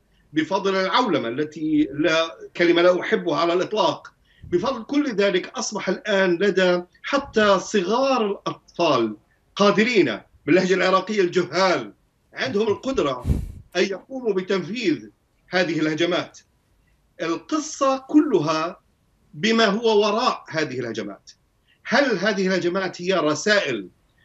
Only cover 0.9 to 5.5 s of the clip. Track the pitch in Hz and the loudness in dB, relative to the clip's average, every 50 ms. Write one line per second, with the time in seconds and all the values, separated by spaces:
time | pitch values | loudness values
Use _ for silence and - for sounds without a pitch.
0.9 | 196 240 254 214 160 127 117 113 120 139 151 151 - 165 156 156 151 147 151 139 | 2 2 2 2 0 -2 -2 -4 -4 -4 -6 -6 -6 -6 -4 0 2 2 0 0
1.9 | 139 143 160 170 160 160 165 165 - - - - - - 175 170 175 170 175 180 | 0 0 0 2 2 2 0 -2 -6 -12 -18 -12 -2 0 2 4 4 6 6 4
2.9 | 180 175 - - 220 202 175 170 151 147 170 170 170 185 185 - 208 214 180 151 | 4 2 0 -2 -2 -2 0 -2 0 0 0 2 2 0 0 0 0 0 0 0
3.9 | - - - - - _ _ _ _ _ - - 175 175 214 269 269 233 214 - | 0 -4 -10 -18 -20 _ _ _ _ _ -6 -4 -2 -2 0 -2 -4 -4 -6 -2
4.9 | 277 294 285 262 214 175 196 202 180 185 - - | -2 0 0 0 0 0 2 2 2 0 -4 -6